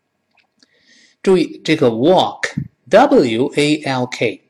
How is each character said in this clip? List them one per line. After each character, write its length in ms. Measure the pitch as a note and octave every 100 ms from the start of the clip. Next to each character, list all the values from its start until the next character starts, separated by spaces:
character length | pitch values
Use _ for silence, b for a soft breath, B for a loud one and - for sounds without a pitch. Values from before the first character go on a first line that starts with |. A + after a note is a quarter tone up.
| _ _ _ _ _ _ b b b b b b
注 160 | - F#3
意 240 | D#3 -
这 120 | - D#3
个 140 | B2+
walk，W 1600 | A2+ C#3 F3+ A2 - - - - _ _ F#3+ D4 C#4 C3+ A2 C#3 -
A 260 | D3 D3+
L 220 | C#3+ C3 B2
K 420 | - A#2+ F#2 _